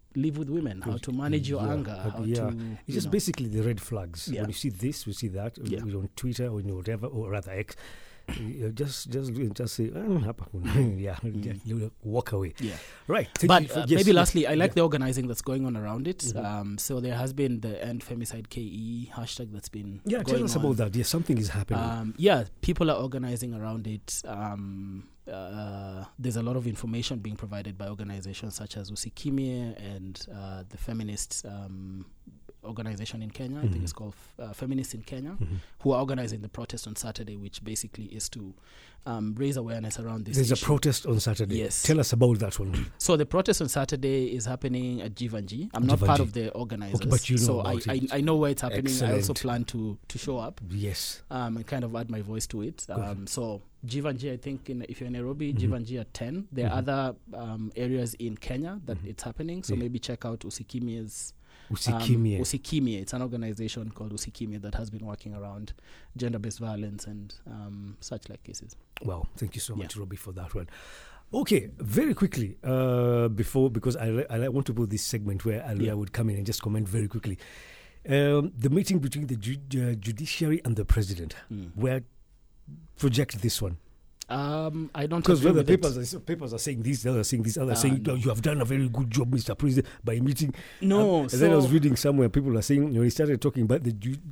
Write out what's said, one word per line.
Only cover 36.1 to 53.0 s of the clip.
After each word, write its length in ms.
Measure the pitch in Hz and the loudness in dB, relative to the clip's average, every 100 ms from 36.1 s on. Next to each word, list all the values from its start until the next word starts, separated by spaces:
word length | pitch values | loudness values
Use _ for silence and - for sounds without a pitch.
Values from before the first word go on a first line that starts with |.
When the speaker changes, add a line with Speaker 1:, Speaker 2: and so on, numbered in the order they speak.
| 131 117 110 | -2 -2 -6
Speaker 1:
the 80 | 104 | -8
protest 380 | - 117 120 - | -10 -8 -8 -8
on 80 | - | -8
Saturday, 400 | 113 - 104 104 | -8 -8 -10 -10
which 260 | 101 - | -12 -10
basically 420 | 107 107 110 - 101 | -8 -6 -8 -10 -12
is 200 | 107 - | -8 -8
to, 240 | 120 98 - - - - - 135 | -8 -12 -14 -20 -20 -20 -14 -8
um, 280 | 113 107 107 | -4 -2 0
raise 200 | 139 135 | -2 -2
awareness 420 | 113 117 110 113 | -4 -6 -6 -6
around 280 | 113 113 107 | -6 -6 0
this 100 | 135 | 2
Speaker 2:
There's 160 | 120 | 4
a 40 | 123 | 4
Speaker 1:
issue. 100 | - | 4
Speaker 2:
protest 400 | 143 147 127 - | 4 4 2 2
on 160 | 110 | 2
Saturday. 360 | 113 107 101 113 | 4 2 2 0
Speaker 1:
Yes. 240 | 104 - | 0 2
Speaker 2:
Tell 180 | - 156 | 4 6
us 100 | 131 | 6
about 280 | 117 123 110 | 6 8 6
that 200 | 101 - | 2 0
one. 280 | 95 90 - - | 0 0 -2 -2
Speaker 1:
So 180 | - 160 | 4 4
the 100 | 143 | 4
protest 360 | 175 190 190 | 2 4 2
on 80 | 147 | 2
Saturday 640 | 143 135 143 135 135 127 123 | 0 0 0 2 2 2 0
is 100 | 113 | -4
happening 560 | 127 131 123 127 120 | -2 -2 0 -2 -4
at 140 | 107 101 | -6 -4
Jivanji. 540 | 120 110 95 117 202 | -4 -4 -6 -6 -6
I'm 120 | 110 123 | 2 4
not 140 | - | 6
part 200 | 98 92 | 8 6
Speaker 2:
Jivanji. 40 | |
Speaker 1:
of 100 | - | 4
the 180 | 120 110 | 0 -4
organizers, 480 | 110 120 110 101 113 | -4 -6 -6 -2 0
Speaker 2:
Okay, 100 | 131 | 4
but 200 | 120 - | 4 4
you 80 | 123 | 4
know 60 | |
Speaker 1:
so 160 | 120 120 | 4 2
Speaker 2:
about 260 | - 117 - | 0 0 0
Speaker 1:
I, 60 | 131 | 0
Speaker 2:
it. 160 | 131 | 0
Speaker 1:
I, 40 | 139 | 2
I 40 | |
know 140 | 156 156 | 4 4
where 160 | 147 | 4
it's 100 | 135 | 2
happening. 260 | 123 107 135 127 | 0 0 0 2
I 120 | 117 | 4
also 180 | 101 95 | 4 2
Speaker 2:
Excellent. 80 | - | 0
Speaker 1:
plan 240 | 127 120 117 | 0 0 -2
to, 320 | 117 110 98 - | -2 -4 -6 -10
to 80 | - | -6
show 200 | - 123 | -4 -4
up, 220 | 117 - 92 | -6 -8 -6
Speaker 2:
Yes. 520 | 98 101 90 - - - | -2 -2 -2 -6 -8 -8
Speaker 1:
um, 240 | 127 120 113 | -4 -2 -4
and 100 | 110 | -4
kind 200 | 139 120 | -4 -2
of 100 | 117 | -4
add 140 | 117 | -4
my 120 | 113 | -4
voice 240 | 104 110 - | -4 -4 -4
to 140 | 110 | -4
it. 220 | 110 - - | -6 -8 -6
Speaker 2:
Good. 120 | |
Speaker 1:
Um, 260 | 101 | -4